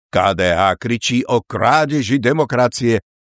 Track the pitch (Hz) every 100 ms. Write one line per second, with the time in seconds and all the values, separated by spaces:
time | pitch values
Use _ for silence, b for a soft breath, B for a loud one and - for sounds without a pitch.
0 | _ - 98 92 90 85 98 98 117 117
1 | - 123 - 120 - 110 110 151 147 147
2 | 107 135 120 156 143 123 123 - 120 107
3 | - _